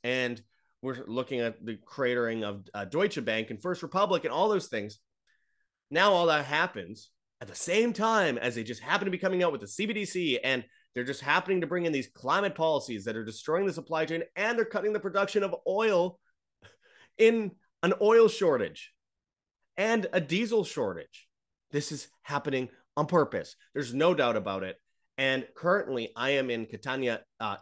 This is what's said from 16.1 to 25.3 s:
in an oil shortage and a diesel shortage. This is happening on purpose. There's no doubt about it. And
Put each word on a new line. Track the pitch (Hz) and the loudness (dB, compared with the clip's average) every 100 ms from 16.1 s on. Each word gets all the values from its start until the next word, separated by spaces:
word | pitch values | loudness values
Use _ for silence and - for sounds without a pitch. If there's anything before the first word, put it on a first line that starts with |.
| 180 _ _ _ _ - _ _ _ - - | -4 _ _ _ _ -20 _ _ _ -20 4
in | 220 226 202 - _ _ | 6 6 0 -8 _ _
an | 175 185 | 0 4
oil | 208 226 226 | 6 8 8
shortage | - 180 127 87 - - _ _ _ _ _ _ _ _ - | 6 2 4 0 -6 -18 _ _ _ _ _ _ _ _ -4
and | 214 233 190 | 0 2 2
a | 185 | -2
diesel | 143 180 226 226 | 0 0 2 0
shortage. | 170 - 107 85 - - - _ _ _ _ | 0 -2 -4 -4 -10 -20 -20 _ _ _ _
This | 143 147 | -4 -4
is | 147 - _ | -8 -12 _
happening | - 143 147 131 127 - _ - | -6 -4 -2 -2 -4 -10 _ -4
on | 147 | 2
purpose. | 175 143 98 - - _ | 2 2 0 -8 -14 _
There's | - 123 | -8 -4
no | 127 170 | 2 4
doubt | 156 123 110 | 4 2 2
about | 98 98 | -2 -4
it. | 92 - _ _ _ - | -6 -10 _ _ _ -2
And | 135 | 0